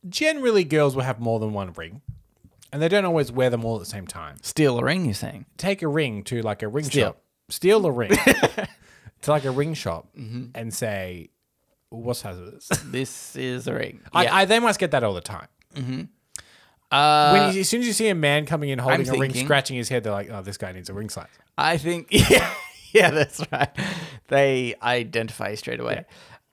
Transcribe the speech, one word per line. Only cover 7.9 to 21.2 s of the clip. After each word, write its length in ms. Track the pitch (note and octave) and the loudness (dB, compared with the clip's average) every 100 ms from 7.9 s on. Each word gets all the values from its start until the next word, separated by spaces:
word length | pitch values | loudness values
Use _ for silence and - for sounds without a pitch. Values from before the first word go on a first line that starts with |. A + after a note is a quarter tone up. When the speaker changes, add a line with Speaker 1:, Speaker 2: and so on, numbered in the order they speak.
Speaker 1:
ring 200 | B2 A2 | 0 2
Speaker 2:
<laughs> 1080 | G3+ - - B3 - G3 _ _ _ - _ | 4 4 4 2 -2 -8 _ _ _ -20 _
Speaker 1:
to, 100 | - | 0
like, 120 | D3+ | 0
a 80 | C3+ | 0
ring 220 | C3 D3 | -2 -2
shop 340 | D#3 G2+ E2 - - | -4 -6 -6 -10 -18
Speaker 2:
Mm-hmm. 280 | A2+ A#2+ B2+ A#2+ | -12 -12 -12 -10
Speaker 1:
and 180 | A2+ | -10
say, 560 | G2+ A2 G2+ F#2 F2+ - _ _ _ _ _ _ | -6 -4 -4 -8 -10 -16 _ _ _ _ _ _
"What 260 | A2+ A#2 A#2+ | -10 -8 -6
size 220 | G2+ F2+ | -8 -14
is 320 | F2 - - | -16 -20 -4
this?" 100 | - - | -4 -4
Speaker 2:
This 500 | B2+ C3 - - C3+ | -6 -6 -10 -14 -8
is 320 | C3 B2 - | -6 -6 -6
a 60 | |
ring. 260 | - - - - | -6 -6 -10 -2
Speaker 1:
I, 100 | E3+ | 2
Speaker 2:
Yeah. 120 | F3 F#3+ | 4 4
Speaker 1:
I, 100 | F#3+ | 4
they 140 | A3+ | 4
must 200 | A#3 G3 | 4 2
get 120 | F3 | 2
that 120 | C#3 | 2
all 100 | A2+ | 0
the 80 | F2+ | -2
time. 260 | - G#2 - _ _ D3+ | -8 -12 -14 _ _ -10
Speaker 2:
Mm-hmm. 260 | B2+ C3 F#3 _ _ - _ _ _ _ _ | -8 -8 -10 _ _ -20 _ _ _ _ _
Uh, 400 | C3+ D3+ D3+ D3 | 4 6 6 8
Speaker 1:
When 220 | D3 D3 F#3+ | 6 6 2
you, 60 | |
as 80 | F#3 | 0
soon 120 | A#3 | 0
as 60 | A#3+ | 0
you 60 | |
see 140 | G#3 A3 | 0 0
a 60 | F3+ | 2
man 300 | D3 D3 D3 | 2 2 0
coming 240 | D#3+ C#3+ | -4 -2
in 80 | C3 | -2
holding 220 | B2 D3 B2+ | 2 2 2
Speaker 2:
I'm 60 | C3 | 0
Speaker 1:
a 40 | |
ring, 120 | C3+ | 0
Speaker 2:
thinking 140 | B2 C3+ | -2 2
Speaker 1:
scratching 300 | C#3+ C3 B2+ | 2 2 -6
his 140 | A2+ | -2
head, 140 | B2 | -2
they're 100 | G#2+ | -2
like, 160 | G2+ G2+ | -4 -6
"Oh, 100 | G#2 | -10
this 120 | F#2 G2 | -12 -10
guy 140 | F#2+ | -10
needs 180 | F#2 F2 | -10 -12
a 40 | |
ring 160 | G2 G#2+ | -10 -10
size." 180 | - | -12